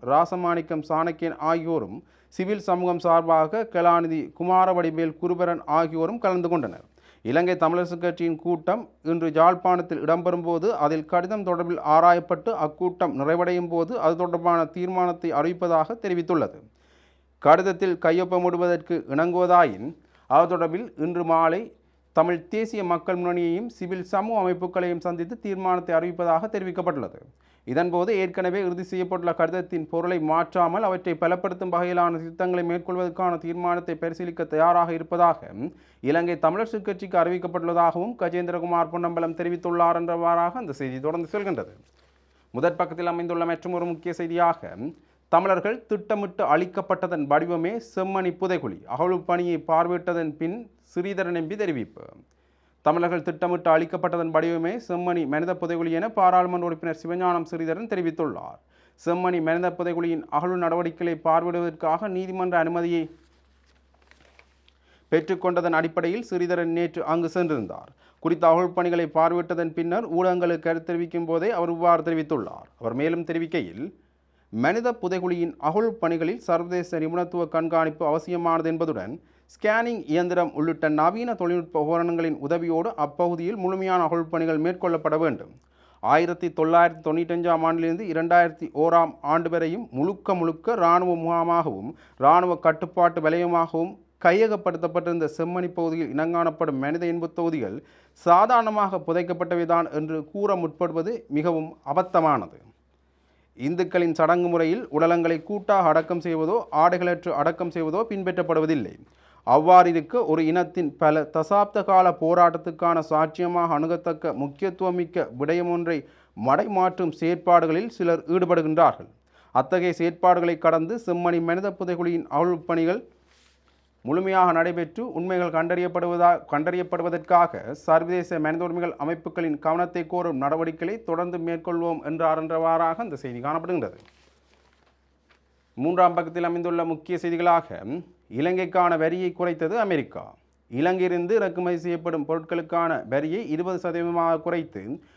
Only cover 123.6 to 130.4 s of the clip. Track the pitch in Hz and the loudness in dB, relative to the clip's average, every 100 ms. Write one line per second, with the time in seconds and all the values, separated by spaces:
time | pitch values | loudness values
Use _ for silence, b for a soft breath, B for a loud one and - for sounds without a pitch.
123.6 | b b b _ 120 165 190 190 180 165 | b b b _ -4 -2 2 4 6 4
124.6 | 170 170 160 226 240 165 185 180 175 160 | 2 -2 -6 -6 -8 -6 -2 0 0 0
125.6 | 170 180 180 175 175 175 175 170 - 147 | 0 0 -2 -2 -2 4 6 4 0 -2
126.6 | 160 180 180 175 170 170 - 175 170 - | 0 -2 -2 -4 -2 -4 4 4 4 0
127.6 | 110 151 - 160 170 180 175 165 156 165 | -10 -6 4 4 4 -2 -2 -2 -2 -2
128.6 | 175 175 175 - 147 165 170 175 165 147 | -4 -4 -4 -4 -6 -6 -8 -4 -4 -2
129.6 | 160 165 175 175 160 180 175 135 | -2 -2 -2 -4 -6 -4 -4 -2